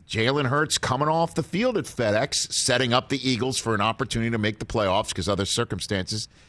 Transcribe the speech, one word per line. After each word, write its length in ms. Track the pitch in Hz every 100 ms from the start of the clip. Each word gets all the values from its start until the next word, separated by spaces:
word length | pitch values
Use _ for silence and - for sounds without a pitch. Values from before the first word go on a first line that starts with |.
| -
Jalen 380 | 101 113 143 131
Hurts 300 | 143 151 -
coming 320 | - 127 147
off 260 | 160 165
the 80 | -
field 340 | - 180 247 214
at 60 |
FedEx, 680 | - - 113 107 135 - -
setting 400 | - - 123 127
up 160 | 120 -
the 200 | 139 127
Eagles 300 | 123 127 127
for 160 | 117
an 60 | 107
opportunity 500 | 107 113 131 117 117
to 80 | 113
make 200 | 107 110
the 60 | 107
playoffs 480 | 117 101 92 110
'cause 140 | - 90
other 180 | 98 98
circumstances 840 | - 117 101 - 101 92 110 - -